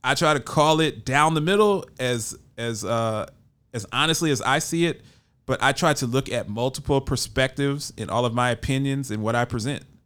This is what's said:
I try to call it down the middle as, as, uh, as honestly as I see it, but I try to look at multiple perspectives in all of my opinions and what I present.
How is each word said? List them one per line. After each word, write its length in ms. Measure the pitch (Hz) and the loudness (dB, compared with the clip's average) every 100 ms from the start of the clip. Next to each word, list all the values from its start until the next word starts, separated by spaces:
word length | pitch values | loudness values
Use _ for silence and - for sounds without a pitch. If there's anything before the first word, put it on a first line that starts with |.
I 120 | 127 | 0
try 200 | 139 160 | 2 4
to 60 | 147 | 2
call 400 | - 156 151 160 | 0 2 4 4
it 240 | 156 113 | 2 -2
down 300 | 127 139 156 | 0 2 4
the 80 | 160 | 2
middle 440 | 156 202 208 196 - - | 2 4 4 2 -4 -4
as, 380 | 127 120 110 - _ - | -2 -2 -4 -12 _ -6
as, 280 | 117 110 | -6 -4
uh, 400 | 104 117 113 107 - - _ _ _ | -2 0 0 -2 -6 -12 _ _ _
as 120 | 117 101 | -10 -6
honestly 400 | 123 156 160 160 | 0 0 2 2
as 100 | 127 | 0
I 180 | 120 143 | 2 0
see 260 | - 165 | 0 0
it, 160 | 170 - - _ _ _ | 0 -2 -14 _ _ _
but 160 | - 127 | -6 0
I 120 | 135 | 2
try 200 | 139 170 | 2 2
to 140 | 143 123 | 2 0
look 240 | 127 131 | -2 -2
at 160 | 120 98 | -6 -4
multiple 540 | 104 131 135 139 139 | -4 -4 -4 0 0
perspectives 920 | 135 127 - 135 131 - 139 139 - - | 0 -4 -2 -2 -2 0 -2 -2 -8 -10
in 120 | 110 | -4
all 160 | 113 | 0
of 80 | 120 | 0
my 180 | 117 123 | 0 0
opinions 600 | 117 - 135 139 139 131 | 0 -2 0 0 -2 -4
and 100 | 107 | -4
what 140 | 107 | 0
I 80 | 120 | 0
present. 400 | 120 120 117 139 - - | 0 -2 -4 -6 -10 -20